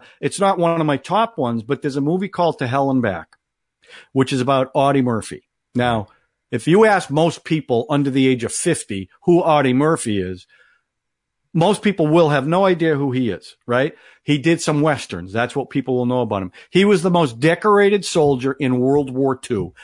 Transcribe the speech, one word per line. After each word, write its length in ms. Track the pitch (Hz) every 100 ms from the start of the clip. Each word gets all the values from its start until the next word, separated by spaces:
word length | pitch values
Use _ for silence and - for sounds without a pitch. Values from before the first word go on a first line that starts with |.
| - _
it's 180 | 143 -
not 180 | 196 180
one 220 | 170 165
of 60 | 156
my 100 | 139
top 380 | - 190 226 196
ones, 260 | 123 113
but 200 | 110 139
there's 140 | 147 139
a 40 |
movie 260 | 143 185 196
called 300 | - 170 -
To 80 | 127
Hell 240 | 139 139
and 120 | 131
Back, 340 | 113 87 - _ _ _ _ _ _ - -
which 200 | 131 135
is 80 | 135
about 300 | 123 135 131
Audie 280 | 151 139 143
Murphy. 460 | 123 113 - - - _ _
Now, 340 | 123 123 113 101 _ _ _ _
if 160 | 123 -
you 160 | 190
ask 260 | 220 196 -
most 340 | 143 165 -
people 420 | - 160 - 117 -
under 200 | 143 139
the 180 | 131 131
age 160 | 131
of 80 | 110
fifty 580 | - 170 160 - 98 95 _
who 160 | - 175
Audie 320 | 165 151 135
Murphy 480 | 127 151 160 120 101
is, 260 | 92 92 - _ _ _ _ _ _ _ _ _ _ 170
most 260 | 202 208
people 260 | 208 190 151
will 220 | 170 156
have 160 | 143 135
no 160 | 175
idea 320 | 196 170 165 143
who 160 | 143
he 180 | 127 120
is, 260 | 87 - - -
right? 280 | 120 147 - - _
He 140 | - 147
did 220 | 160 165
some 200 | - 151
Westerns. 520 | 156 131 - 87 90
That's 220 | 107 123
what 160 | 139 127
people 260 | 139 131 127
will 100 | 123
know 140 | 127
about 220 | 113 101
him. 100 | 92 - -
He 140 | 180
was 180 | 202 190
the 80 | 180
most 280 | 175 147 113
decorated 640 | 156 170 214 202 202 202
soldier 480 | - 175 147 131 131
in 280 | 135 131 127
World 300 | 131 147 135
War 260 | 127 139 127
Two. 360 | - 107 87 -